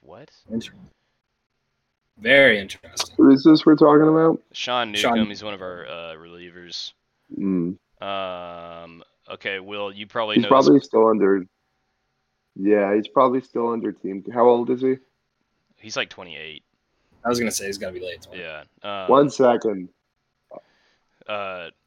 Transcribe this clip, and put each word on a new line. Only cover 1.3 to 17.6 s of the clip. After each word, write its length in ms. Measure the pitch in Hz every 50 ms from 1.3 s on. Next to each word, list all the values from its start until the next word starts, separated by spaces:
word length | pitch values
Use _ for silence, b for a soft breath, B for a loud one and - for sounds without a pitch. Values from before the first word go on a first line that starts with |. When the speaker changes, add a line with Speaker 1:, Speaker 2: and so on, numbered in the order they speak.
| _ _ _ _ _ _ _ _ _ _ _ _ _ _ _ _ _ _
Speaker 2:
very 400 | 104 117 135 139 139 131 110 101
interesting. 560 | 98 95 - - _ - - - - - -
Speaker 3:
Who 140 | - - 135
is 120 | 135 135 135
this 220 | 160 156 151 -
we're 120 | 160 156
talking 300 | 147 160 147 147 151 156
about? 360 | 156 156 160 160 165 165 - _ _ -
Speaker 1:
Sean 400 | - - 123 123 123 117 110 104
Speaker 2:
Sean 220 | 104 107 127 117
Speaker 1:
Newcomb. 140 | 113 107 104
He's 120 | 104 95 104
one 120 | 107 101
of 80 | 92 92
our, 240 | 92 90 87 78
uh, 280 | 62 78 85 85 82 80
relievers. 760 | 80 82 85 87 87 87 87 85 90 87 87 85 - - - _ _ _ _ _ _ _ _ - -
Speaker 3:
Mm. 400 | 98 98 95 90 85 87 92 - _ _ _ - 101
Speaker 1:
Um, 1000 | 98 98 98 95 92 90 87 87 87 87 85 85 85 85 85 85 85 85 85 - _ _ _ _ -
okay, 280 | - - - 107 98 95
Will, 320 | 92 98 104 104 101 101
you 160 | 98 101 107
probably 280 | 104 - 120 113 107 107
Speaker 3:
He's 80 | 120 117
Speaker 1:
know 60 | 104
Speaker 3:
probably 300 | 135 135 135 143 147 139
Speaker 1:
this. 100 | - -
Speaker 3:
still 180 | - 113 110
under, 400 | 110 110 104 101 95 98 98 87 _ _ _ _ _ _ _ _ _ _ _ _ _ _ _ _ _ _ _ _ _ _
yeah, 380 | - 95 101 104 104 101 98 104
he's 140 | 110 104 -
probably 320 | - 139 135 127 123 131
still 320 | 123 _ - 123 117 117 117
under 200 | 113 110 107 -
team. 320 | _ - 92 98 98 95 98 117
How 120 | 120 117
old 220 | 123 120 120 120 123
is 140 | 127 123 131
he? 140 | 131 131 131 _ _ _ _ _ _ _ _ _ _ _ _ _ _ _
Speaker 1:
He's, 200 | _ - 110 -
like, 140 | 135 113 95
twenty-eight. 540 | - - 95 87 80 73 78 80 78 - _ _ _ _ _ _ _ _ _ _ _ _ -
Speaker 2:
I 40 | 120
was 80 | 123 120
gonna 120 | 117 107
say 160 | - -